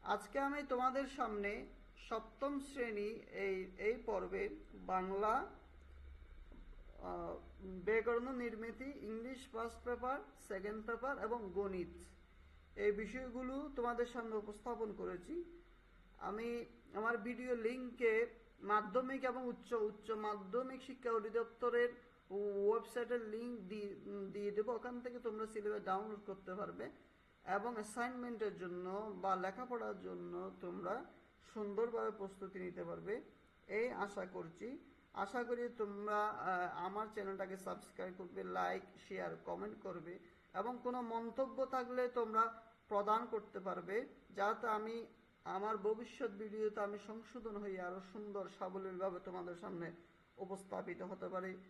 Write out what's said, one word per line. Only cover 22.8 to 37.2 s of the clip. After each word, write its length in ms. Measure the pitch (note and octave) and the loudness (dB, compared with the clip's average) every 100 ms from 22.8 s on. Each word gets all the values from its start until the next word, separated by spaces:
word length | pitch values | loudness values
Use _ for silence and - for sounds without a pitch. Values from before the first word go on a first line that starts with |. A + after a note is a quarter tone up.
| - B3 A3+ A#3+ | 4 -2 2 2
লিংক 380 | A3 G#3+ A#3+ A#3+ | 2 -2 -2 -4
দিয়ে, 360 | F#3 G#3+ G3+ G3 G3 G3+ G3 | -4 -4 -4 -6 -6 -4 -4
দিয়ে 180 | G3+ G3+ | -2 0
দেবো, 240 | G3+ G#3+ A3+ | 2 2 2
ওখান 260 | A#3+ B3 | 0 -4
থেকে 180 | B3 A#3+ | -4 -2
তোমরা 260 | A#3+ G#3+ A3 | -2 -2 -2
সিলেবাস 360 | G#3+ G#3 G#3 | -2 0 0
ডাউনলোড 360 | F3+ F#3+ A3 G#3 - | 2 2 0 -6 -6
করতে 300 | F#3+ - F#3 | -8 -6 -4
পারবে 340 | F3 F3 - - - - - - - | -4 -4 -8 -8 -20 -20 -20 -14 0
এবং 280 | G3 A3+ | 2 2
অ্যাসাইনমেন্টের 840 | A#3 G#3+ B3 A#3+ B3+ B3 A#3 G#3 F3 | -2 -4 0 -2 0 -4 0 0 0
জন্য 560 | F3+ F3+ F3+ G3 G#3+ F#3+ | -4 -2 -2 -2 -2 0
বা 140 | F#3+ F#3 | 2 4
লেখাপড়ার 640 | F#3 G3 B3 A#3+ G#3+ G3 | 2 -2 -2 -2 -2 -4
জন্য 500 | F#3 F3+ F3 F3 F#3+ F#3+ | -4 -6 -4 -4 -6 -6
তোমরা 440 | F3+ F#3 F3 A3+ E4+ - - - - | -6 -4 0 -2 -4 -14 -20 -20 -12
সুন্দরভাবে 580 | A3 G#3 G3+ A#3 A3+ A3 | -4 0 2 4 4 0
প্রস্তুতি 480 | G#3+ G3 F#3+ F#3+ F#3+ | 0 -6 -6 -8 -4
নিতে 240 | F#3 F3 | -6 -4
পারবে, 380 | E3+ E3 E3 A3+ - - - - - | -4 -4 -2 -2 -4 -18 -20 -20 -2
এই 240 | G#3 A#3+ | 2 2
আশা 340 | F3+ G3 G3 F#3 | 2 -2 0 -4
করছি। 520 | F#3 E3+ E3 G#3+ C#4+ - - - | -4 -8 -6 -8 -8 -12 -20 -12
আশা 300 | - G3+ B3 | -4 0 0
করি 260 | A#3 A#3+ A#3+ - | 0 0 0 0
তোমরা, 500 | G#3 G3+ G#3 G#3 G#3+ | -2 0 2 4 4
আহ, 580 | - F3 F3+ F3+ D#3 F3+ | 2 2 2 2 0 -2
আমার 220 | G3 G#3+ | 0 -2
চ্যানেলটাকে 440 | G#3+ | -2